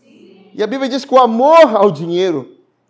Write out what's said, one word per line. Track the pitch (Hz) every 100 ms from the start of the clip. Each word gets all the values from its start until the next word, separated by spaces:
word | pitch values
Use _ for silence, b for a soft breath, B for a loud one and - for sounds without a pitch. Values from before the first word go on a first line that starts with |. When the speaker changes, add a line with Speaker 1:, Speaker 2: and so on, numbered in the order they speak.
Speaker 1:
Sim. | _ _ - _ _
Speaker 2:
E | -
a | 208
Bíblia | 262 269
diz | 262
que | -
o | 254
amor | 240 226 277 330 285 214
ao | 202
dinheiro | 147 170 175 185 151 120 _ _ _